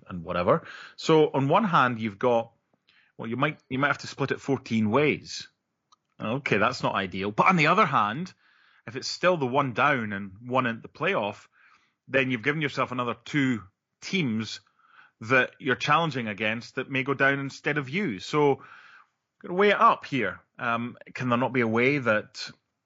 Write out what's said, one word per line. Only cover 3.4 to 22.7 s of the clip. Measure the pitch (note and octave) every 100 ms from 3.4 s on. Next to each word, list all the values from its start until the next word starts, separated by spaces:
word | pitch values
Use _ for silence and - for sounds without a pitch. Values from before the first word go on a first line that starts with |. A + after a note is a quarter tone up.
| D3+ D3+ -
you | C3
might | C#3+
have | C#3
to | -
split | - C3+
it | B2
fourteen | - C3+ - A2+ G#2+
ways. | B2 D3+ F#2 D#2+ - - _ _ _ _ _ _ -
Okay, | A2 C3 C3+ G#2+
that's | A2 C3
not | C3+
ideal. | G2+ F#2+ F#2 G2
But | G#2 -
on | F#3
the | D3
other | F3+ G3
hand, | C3+ G#2 A#2+ F#3 - _ _ _ _ -
if |
it's | B2 -
still | - F3 F3+
the | C3
one | C3 C#3
down | A2 C#3 C#3 G#2+
and | G2+ G2+ F#2+ B2
one | B2+ B2
in | A2+
the | G#2
playoff, | - D#3+ F#3+ G#2 G#2+ - _ _ _ _ _ -
then | C3 C3
you've | B2
given | G#2+ D3+
yourself | C#3+ C#3 B2+
another | B2 B2 A2
two | - D3+ C3 A#2 F#2 _ _ _
teams | - F#3+ C#3+ A2 G#2+ - _ _ _ - - -
that | A2+ C3 B2 -
you're | D3
challenging | B2 - D3+ E3 C3 A2+
against | G2+ G#2+ A2+ A2
that | - C3
may | C3+
go | C3
down | C3+ C#3 C#3
instead | C#3 - D#3 D3
of | C3
you. | E3 G3+ F#2+
So, | - D3+ D3 C3+ - - - - _ _ _ _
gotta | -
weigh | F3+ G#3
it | F#3
up | A3+ -
here. | - C3+ G2+ F2 _ -
Um, | B2 A#2 A#2+ A#2 -
can | - B2+
there | A#2+
not | B2+
be | B2+
a | A#2
way | A2 B2+ D3
that | A#2+ G#2+ G#2 - - - _